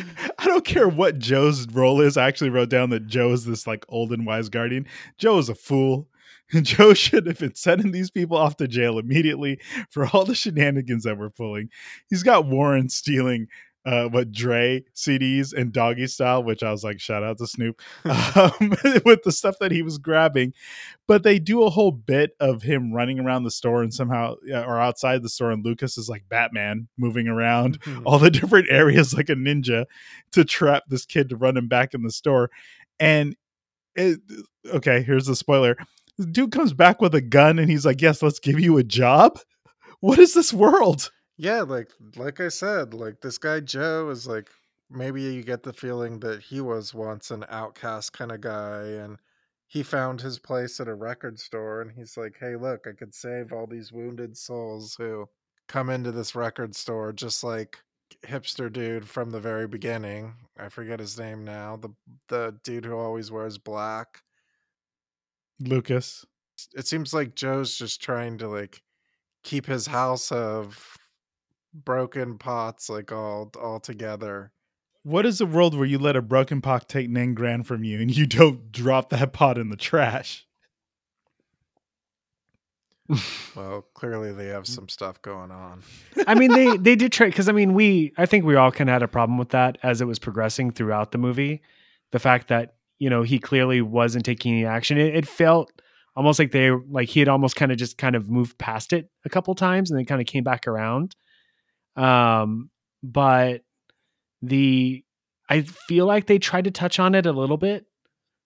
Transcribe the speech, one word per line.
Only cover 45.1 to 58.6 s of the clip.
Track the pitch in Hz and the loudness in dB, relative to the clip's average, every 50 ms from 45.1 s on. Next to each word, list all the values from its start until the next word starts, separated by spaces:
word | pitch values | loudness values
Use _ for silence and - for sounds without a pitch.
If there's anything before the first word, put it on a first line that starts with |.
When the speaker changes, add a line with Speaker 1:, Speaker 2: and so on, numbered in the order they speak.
| 131 135 135 | -8 -8 -8
Speaker 2:
you | 135 131 127 117 | -8 -8 -10 -10
get | 120 123 120 - | -10 -10 -10 -10
the | 135 117 | -14 -16
feeling | - - 123 123 120 120 117 117 110 | -14 -12 -10 -8 -8 -8 -10 -10 -10
that | 110 113 110 104 104 | -10 -10 -10 -10 -12
he | - 135 135 | -14 -12 -10
was | 135 127 117 110 104 104 - | -8 -8 -8 -8 -8 -12 -12
once | 113 110 110 110 107 - - | -12 -10 -10 -12 -12 -14 -14
an | 120 107 107 - | -14 -14 -14 -14
outcast | 113 110 110 107 - - - 117 113 107 107 - _ | -14 -12 -12 -14 -14 -12 -12 -10 -10 -10 -12 -14 _
kinda | - 131 120 113 | -14 -14 -14 -14
guy, | 107 104 120 107 107 104 104 104 104 104 | -12 -12 -10 -10 -10 -10 -10 -12 -12 -12
and | 107 107 107 104 104 104 104 _ _ _ _ _ _ _ _ _ | -12 -12 -14 -14 -16 -18 -20 _ _ _ _ _ _ _ _ _
he | _ - 147 135 | _ -10 -10 -10
found | - - 139 131 127 127 117 | -6 -6 -6 -6 -6 -8 -10
his | 123 131 127 - | -12 -14 -16 -16
place | _ - 131 127 123 120 - - | _ -8 -8 -6 -6 -8 -10 -12
at | 131 113 | -12 -12
a | 110 | -12
record | 101 110 113 123 - - 123 110 107 | -12 -12 -12 -12 -12 -14 -16 -16 -16
store, | - - - 113 110 110 107 113 | -20 -14 -14 -12 -12 -10 -10 -12
and | 113 113 | -12 -14
he's | 113 123 117 110 - 131 | -16 -20 -20 -20 -16 -14
like, | 113 107 104 - | -14 -14 -14 -14
"Hey, | - 123 120 | -14 -12 -12
look, | 117 123 131 127 110 - | -10 -10 -10 -10 -10 -12
I | 113 101 | -18 -18
could | - 120 101 - | -18 -20 -20 -20
save | - - 123 120 123 120 110 - | -18 -14 -12 -12 -12 -12 -12 -12
all | 113 113 | -12 -12
these | 110 117 117 107 101 | -12 -14 -16 -18 -18
wounded | 117 117 117 123 120 117 120 113 110 | -16 -14 -14 -14 -12 -14 -14 -16 -16
souls | - - - 123 120 117 110 110 107 110 107 - | -18 -18 -14 -12 -12 -12 -12 -12 -14 -16 -16 -14
who | - 117 113 110 107 104 - _ _ _ _ _ _ _ _ | -12 -12 -10 -10 -12 -14 -16 _ _ _ _ _ _ _ _
come | - 135 131 127 | -8 -8 -6 -6
into | 131 127 123 123 113 | -6 -6 -6 -8 -8
this | 120 110 - - | -8 -10 -10 -8
record | 123 120 113 - - 120 113 98 | -8 -8 -8 -8 -10 -12 -12 -12
store," | - - - 117 113 107 107 107 | -14 -12 -10 -10 -8 -8 -10 -12
just | 101 - 117 - - - | -12 -10 -10 -10 -10 -8
like | 120 113 113 110 - - - _ _ _ _ _ _ _ _ - | -8 -8 -8 -10 -12 -16 -20 _ _ _ _ _ _ _ _ -18
hipster | 107 135 135 123 - - - | -14 -14 -12 -12 -12 -12 -10